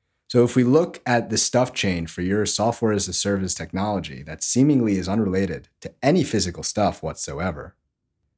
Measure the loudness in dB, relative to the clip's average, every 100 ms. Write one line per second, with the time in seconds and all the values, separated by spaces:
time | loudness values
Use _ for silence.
0 | _ _ 0 4 4 4 4 4 2 -4
1 | 0 0 2 0 2 2 0 -2 -2 -2
2 | -4 -4 -2 0 0 0 0 2 0 0
3 | 0 -2 0 0 -2 -4 -6 -4 -2 -2
4 | -6 -12 -12 -8 -2 2 4 4 2 0
5 | 0 0 0 0 -2 -4 -12 _ -16 -2
6 | 2 2 2 0 -2 -4 -6 0 0 -2
7 | -10 -8 -8 -6 -6 -6 -14 _ _ _
8 | _ _ _